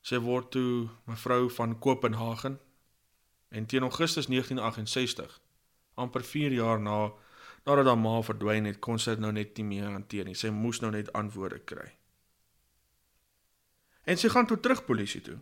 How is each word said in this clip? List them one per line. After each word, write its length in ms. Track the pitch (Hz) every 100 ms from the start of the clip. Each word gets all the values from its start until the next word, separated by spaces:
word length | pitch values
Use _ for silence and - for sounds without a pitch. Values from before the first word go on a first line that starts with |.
Sy 160 | - 127
word 320 | 117 127 123
toe 380 | 131 127 123 117 - -
mevrou 440 | 113 127 123 123
van 280 | 123 117 113
Kopenhagen 760 | 139 131 117 110 113 113 135 135 _ _ _ _ _ _ _ _ _
en 140 | 107 110
teen 180 | 131
Augustus 420 | 127 - 165 165 131
negentien 260 | 127 123 127
agsestig, 840 | 110 107 107 - 123 - - - _ _ _ _ _
amper 300 | - 123 123
vier 300 | 120 156 147 127
jaar 240 | 113 110
na, 320 | 104 104 104 - - - - - -
nadat 200 | 143 131
haar 140 | 120
ma 160 | 110 113
verdwyn 400 | 110 110 104 107 107
het, 140 | 101
kon 180 | - 113
sy 140 | 113
dit 100 | 110
nou 100 | 107
net 260 | 107 104 -
nie 60 | 107
meer 240 | 101 104
hanteer 320 | 101 101 104
nie. 100 | 95
Sy 160 | 90 110
moes 300 | 107 117 113
nou 100 | 113
net 220 | 107 104
antwoorde 480 | - 107 101 95 - -
kry. 220 | - - _ _ _ _ _ _ _ _ _ _ _ _ _ _ _ _ _ _ _ _ _ -
En 100 | 180
sy 140 | 226
gaan 160 | 220 233
toe 100 | 226
terug 240 | 247 254 -
polisie 320 | 113 101 -
toe. 140 | - 120